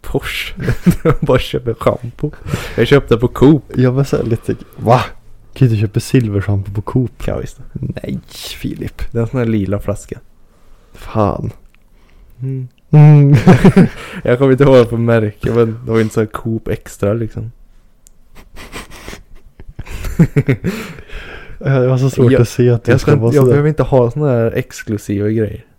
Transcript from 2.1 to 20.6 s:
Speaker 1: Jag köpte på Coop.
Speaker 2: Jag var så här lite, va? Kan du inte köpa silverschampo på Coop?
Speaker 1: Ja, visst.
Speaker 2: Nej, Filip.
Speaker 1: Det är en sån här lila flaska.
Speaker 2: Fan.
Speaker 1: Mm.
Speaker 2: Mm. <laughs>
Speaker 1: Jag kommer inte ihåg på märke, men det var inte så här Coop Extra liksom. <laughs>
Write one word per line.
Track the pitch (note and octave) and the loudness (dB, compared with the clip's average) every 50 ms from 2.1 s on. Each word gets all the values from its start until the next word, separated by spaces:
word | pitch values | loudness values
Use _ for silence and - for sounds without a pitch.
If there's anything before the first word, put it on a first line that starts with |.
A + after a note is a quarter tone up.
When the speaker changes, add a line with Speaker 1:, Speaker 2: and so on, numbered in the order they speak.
| - - - D3 - - - - - - - - - | -10 -8 -8 -8 -8 -10 -10 -8 -8 -8 -8 -8 -2
Speaker 1:
Jag | - A#2 | -2 2
köpte | - C#3+ C#3 - - A#2+ | 4 4 2 4 2 -2
på | A2 A#2+ A#2+ | 0 0 -2
Coop. | - - B2 C#3 D#3+ C#3 - - - | 0 4 4 6 6 4 0 -6 -2
Speaker 2:
Jag | B2+ B2+ B2+ B2 | 0 0 0 2
var | C3+ C#3 | 0 -2
så | - - | -2 -2
här | - - | -4 -2
lite, | A#2 A#2 A2+ - - - - - - - | -2 -4 -4 -4 -6 -8 -8 -8 -20 -16
va? | - - G#2 A#2+ B2+ - - - - - - - - - - - | -6 2 2 2 2 2 -2 -10 -18 -20 -20 -20 -20 -20 -20 0
Kan | - C3+ B2 | 2 2 2
du | A2+ | 2
inte | G#2 G#2+ | 0 -2
köpa | G#2 - A#2 | -2 -2 -4
silverschampo | - - - C3+ A#2+ G#2+ G2+ G2+ F#2+ - G#2 G2+ F#2+ G2 G2+ | -4 0 0 0 0 2 -2 -2 -2 -2 -2 -4 -4 -6 -8
på | G#2+ G2 | -8 -8
Coop? | - - B2+ B2+ A2+ - - - | -4 -2 -2 -2 -2 -6 -8 -8
Speaker 1:
Ja, | - - | -6 -6
visst. | - - - - - - - - | -6 -8 -12 -14 -16 -20 -16 -12
Speaker 2:
Nej, | - C3 B2+ - - - - - - - - - - - - - | -10 -10 -8 -8 -8 -8 -10 -10 -10 -12 -16 -20 -18 -16 -16 -16
Filip. | - - - - - - - - - - - - | -12 -10 -10 -10 -8 -12 -12 -10 -8 -10 -6 -4
Speaker 1:
Det | A#2 | -4
är | A2+ | -4
en | A2 | -4
sån | - C3 | -4 -4
här | A#2+ | -2
lila | A2+ A2+ G#2+ G2 F#2 G2 G2+ | -2 -2 -2 -2 -2 -4 -6
flaska. | - - G2+ - - - - - - - - _ - _ _ _ _ - - _ _ _ - | -4 -6 -8 -8 -8 -14 -16 -16 -16 -20 -20 _ -20 _ _ _ _ -20 -20 _ _ _ -20
Speaker 2:
Fan. | - - - - A2 G#2+ G2+ - - - A2 - - _ - _ _ _ _ _ _ _ _ _ - - _ - - | -20 -18 -8 -2 -2 0 0 -2 -4 -8 -10 -10 -14 _ -20 _ _ _ _ _ _ _ _ _ -20 -20 _ -18 -12
Speaker 1:
Mm. | B2 C3 C3+ C3 B2+ B2+ _ _ _ _ | -10 -8 -8 -8 -10 -12 _ _ _ _
Speaker 2:
Mm. | - D3+ D3 D3+ D3+ D3 C#3+ C#3+ D3 A#2+ - - - A#2+ - G3 - G3+ | 6 8 8 10 10 8 8 6 4 6 6 6 6 8 6 6 6 6
<laughs> | - A3 - - - - - F#3+ - | 2 2 0 -8 -16 -14 -14 -8 -2
Speaker 1:
Jag | - B2 B2 | -2 0 2
kommer | C#3 C3+ C3 | 4 2 4
inte | B2+ C#3+ | 4 6
ihåg | C3+ C3+ B2+ A#2+ G#2+ | 6 6 6 6 4
på | A#2 | 2
märke, | A#2 A#2 A#2 A#2 A2+ G#2+ G#2+ G#2 - - A#2 A2+ | -2 0 2 2 2 2 -2 -6 -6 -6 -2 2
men | A#2 A#2 A2+ A2 A2+ B2 | 2 0 0 -2 -8 -8
det | B2 A2+ | -2 0
var | A2+ | 0
inte | A2 G#2+ - | 0 0 0
så | A#2 | -2
här | A2 | -4
Coop | G2+ - - - A#2 A2+ A2+ - - | -2 -4 -10 -6 -6 -6 -6 -4 -6
Extra | F2+ - _ - - - - G2+ G#2+ | -8 -8 _ -18 -8 -4 -2 -2 -2
liksom. | A#2 A#2 A2 - A2+ A2 A2+ - - - _ - - _ _ _ _ _ - _ _ - _ - - - _ - - - - - - - - - - - - - - - _ - - - - _ _ - - - - - - - - - - - - | -2 -4 -8 -8 -12 -12 -12 -14 -18 -20 _ -20 -20 _ _ _ _ _ -20 _ _ -20 _ -20 -20 -20 _ -20 -20 -20 -16 -16 -18 -18 -18 -20 -18 -16 -18 -18 -18 -20 _ -20 -20 -20 -20 _ _ -20 -20 -16 -16 -14 -12 -12 -8 -8 -8 2 2
<laughs> | E3 - - D3 C3+ - B2+ - | 2 2 2 -2 -2 -2 -4 -2